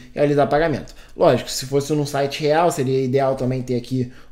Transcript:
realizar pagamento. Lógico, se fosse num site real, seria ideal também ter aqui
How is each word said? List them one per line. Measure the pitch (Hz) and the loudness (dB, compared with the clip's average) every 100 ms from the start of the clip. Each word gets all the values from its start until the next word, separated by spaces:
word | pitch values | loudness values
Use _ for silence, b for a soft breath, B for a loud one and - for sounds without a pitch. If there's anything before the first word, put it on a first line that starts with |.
| B | B
realizar | - 147 143 135 | 0 2 2 2
pagamento. | 143 165 120 - B B | 2 0 -2 -6 B B
Lógico, | - 170 123 - | 0 2 2 0
se | - 131 | -8 -2
fosse | 139 139 | -2 0
num | 151 143 | 0 0
site | 139 139 - | -2 -2 -2
real, | 151 156 175 | 0 4 2
seria | 165 127 131 | 2 0 0
ideal | 131 131 135 131 | 2 2 2 0
também | 127 131 | -2 -2
ter | 127 123 | -2 -4
aqui | 117 127 123 B B | -2 -2 -2 B B